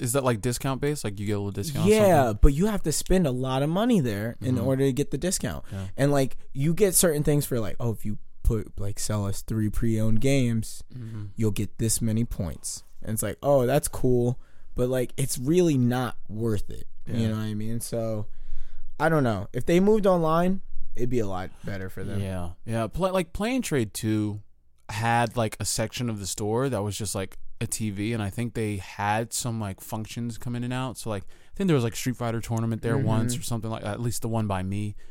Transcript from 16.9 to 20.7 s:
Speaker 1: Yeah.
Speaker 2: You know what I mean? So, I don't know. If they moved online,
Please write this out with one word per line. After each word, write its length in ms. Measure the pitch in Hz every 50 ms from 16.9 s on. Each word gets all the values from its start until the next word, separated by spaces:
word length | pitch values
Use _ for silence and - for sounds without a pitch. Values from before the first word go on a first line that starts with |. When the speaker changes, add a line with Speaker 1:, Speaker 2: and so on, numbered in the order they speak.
| - - -
Speaker 1:
Yeah. 120 | - 120
Speaker 2:
You 100 | 117 113
know 80 | 110 110
what 60 | 110 107
I 100 | 107 107
mean? 280 | 104 107 110 113 117
So, 440 | - - - 117 113 113 113 107 104 - - - - - - - - - - - - - - -
I 100 | 143 165
don't 140 | 165 151 135
know. 240 | 120 107 95 98 - -
If 120 | 127 -
they 120 | - 165 180
moved 280 | 190 202 214 226 190
online, 540 | 202 185 175 165 156 160 165 175 185 190 190 - -